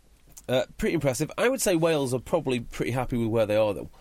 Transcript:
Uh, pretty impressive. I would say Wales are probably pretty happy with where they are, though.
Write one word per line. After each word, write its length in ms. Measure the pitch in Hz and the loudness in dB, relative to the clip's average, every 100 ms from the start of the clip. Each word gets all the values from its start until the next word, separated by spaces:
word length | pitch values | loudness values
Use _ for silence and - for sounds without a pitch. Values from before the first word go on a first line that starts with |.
| _ _ - - - | _ _ -20 -14 -4
Uh, 140 | 127 - - | -2 -2 -4
pretty 180 | 220 165 | -2 0
impressive. 360 | 139 127 151 - | 0 -2 -4 0
I 120 | 220 | 0
would 120 | 262 | 0
say 140 | 220 170 | 2 2
Wales 380 | 165 156 135 | 2 2 0
are 60 | 127 | -2
probably 400 | - 175 131 123 | -2 -2 0 -2
pretty 300 | 117 - - | -4 -6 -4
happy 260 | 127 123 120 | -2 -2 -2
with 100 | 113 | 0
where 180 | 113 104 | 2 2
they 120 | 107 | 4
are, 160 | 107 | 2
though. 160 | 85 60 - | 0 -8 -14